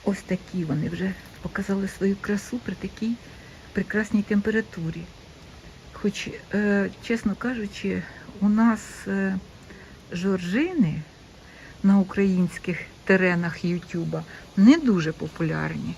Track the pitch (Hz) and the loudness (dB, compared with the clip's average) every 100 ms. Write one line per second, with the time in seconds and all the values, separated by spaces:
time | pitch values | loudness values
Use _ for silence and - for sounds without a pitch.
0 | - 190 - 185 - 185 160 151 156 170 | -2 -4 -4 -6 -4 -6 -2 -2 -2 -2
1 | 190 185 - - - - 196 196 196 - | -4 -6 -14 -14 -10 -6 -2 -2 -2 0
2 | 196 196 - 202 - 247 - 190 196 - | 0 0 -2 -4 -2 -8 -6 -8 -10 -4
3 | 220 233 - - - - - - - 208 | -4 -4 -8 -20 -20 -20 -6 -4 -2 -2
4 | 214 214 202 208 208 220 220 - 160 165 | 2 0 2 2 2 0 -2 -6 -6 -6
5 | 170 - - - - - - - - - | -12 -16 -20 -20 -20 -20 -20 -20 -18 -4
6 | 208 - - - - 202 208 202 190 - | -4 -4 -10 -10 -4 0 2 2 0 -6
7 | - 233 208 196 240 247 208 - 196 185 | -4 -2 0 -2 -4 -4 -6 -4 -2 -2
8 | 165 - - - 208 214 233 214 - - | -6 -14 -18 0 2 6 6 4 -4 -10
9 | - 196 190 190 - - - - - - | -4 0 0 -2 -8 -20 -20 -20 -20 -20
10 | - 175 190 185 175 214 339 359 170 151 | -12 -4 0 0 0 0 0 2 2 2
11 | 151 - - - - - - - 196 196 | -8 -18 -20 -20 -20 -20 -20 0 6 6
12 | 190 196 196 185 175 - - 160 - - | 4 2 2 4 2 0 -6 -6 -8 -12
13 | - 190 185 175 170 - 175 175 - 170 | 2 4 6 2 -2 -2 -2 -2 -4 -6
14 | 165 160 160 - - - 208 330 277 185 | -4 -4 -8 -16 -6 8 8 8 6 2
15 | 156 156 156 - 160 156 156 156 156 | 2 -4 -8 -2 -2 0 -2 -4 -6